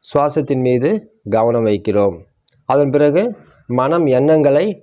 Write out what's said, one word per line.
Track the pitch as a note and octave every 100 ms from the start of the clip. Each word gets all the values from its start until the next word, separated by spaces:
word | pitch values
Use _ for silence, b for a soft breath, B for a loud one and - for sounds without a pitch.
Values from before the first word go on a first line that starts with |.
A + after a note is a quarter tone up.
| -
சுவாசத்தின் | D3 D3 D3 D#3 C3+ B2+
மீது | B2+ C#3 G#3+ G#3 _ -
கவனம் | A2 A2+ A#2 A2+
வைக்கிறோம். | G2+ G#2 G#2 G2+ F2 - _ _ _ _
அதன் | C3+ C#3+ C#3+
பிறகு | D3 D3+ A3+ G#3+ b b b
மனம் | B2 C3 E3+ D#3
எண்ணங்களை | B2+ C#3+ D#3 C#3+ C#3+ G3 G3